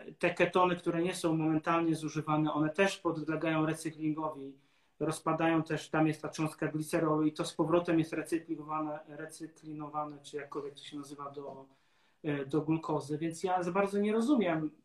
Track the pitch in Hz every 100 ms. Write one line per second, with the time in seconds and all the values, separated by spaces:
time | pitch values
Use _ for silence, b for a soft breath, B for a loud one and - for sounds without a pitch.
0 | - - 175 - 175 180 180 175 175 170
1 | 180 180 170 160 156 156 170 170 165 147
2 | 151 156 151 151 156 147 156 175 196 -
3 | 170 156 151 151 165 160 156 156 160 151
4 | 156 151 156 139 135 135 _ _ _ _
5 | 151 151 170 156 165 160 156 151 - 156
6 | 156 151 - - 156 - 151 156 151 170
7 | 156 151 151 156 170 - 156 170 170 165
8 | 160 156 151 165 160 151 151 156 151 151
9 | 156 147 156 - 160 - 156 151 147 151
10 | 147 143 - 147 139 151 139 - - 147
11 | 139 147 139 139 139 135 135 _ _ _
12 | _ _ 156 139 135 156 147 160 - 151
13 | 139 147 165 165 185 180 175 190 196 202
14 | 208 220 233 269 180 160 151 -